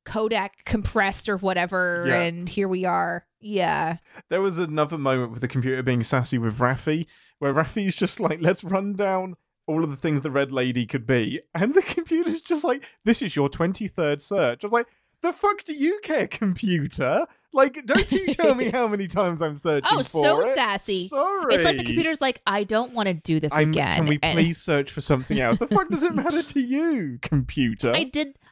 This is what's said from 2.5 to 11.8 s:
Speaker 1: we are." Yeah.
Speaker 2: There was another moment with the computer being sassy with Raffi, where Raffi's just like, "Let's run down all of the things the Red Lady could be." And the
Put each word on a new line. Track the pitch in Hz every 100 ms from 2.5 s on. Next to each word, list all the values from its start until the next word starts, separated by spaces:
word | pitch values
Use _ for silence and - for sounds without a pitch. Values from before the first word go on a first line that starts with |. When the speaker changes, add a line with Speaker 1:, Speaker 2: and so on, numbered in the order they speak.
| - 196
Speaker 1:
we | 185
are." | 180 175 175 175 - _
Yeah. | 214 202 170 151 160 170 _ - -
Speaker 2:
There | 175
was | 196 170
another | 175 151 147 160
moment | 135 131 120
with | 113
the | -
computer | 135 127 127
being | 127 123
sassy | 110 135 120 123
with | 113 117
Raffi, | 123 131 - 156 170 _ _ -
where | 139
Raffi's | 139 156 220 196
just | - 196 -
like, | 170 156
"Let's | 160 190
run | 175 190 202
down | 196 196 190 185 175 _ _ -
all | 156
of | 160
the | 135
things | 165 147
the | 143
Red | 135 139
Lady | 131 127 123 117
could | 135 113
be." | 127 107 127 -
And | 165 214
the | 330